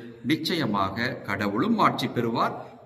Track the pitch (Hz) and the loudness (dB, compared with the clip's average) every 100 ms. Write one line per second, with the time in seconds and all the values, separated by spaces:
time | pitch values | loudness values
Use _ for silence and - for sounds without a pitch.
0 | - - 120 151 165 170 117 101 95 107 | -12 -6 -2 0 0 0 0 2 0 0
1 | 123 - - 98 104 107 202 214 147 - | -2 -4 -4 -2 0 2 2 4 4 4
2 | 117 123 113 131 214 - - - | -2 0 0 0 -2 -4 -12 -18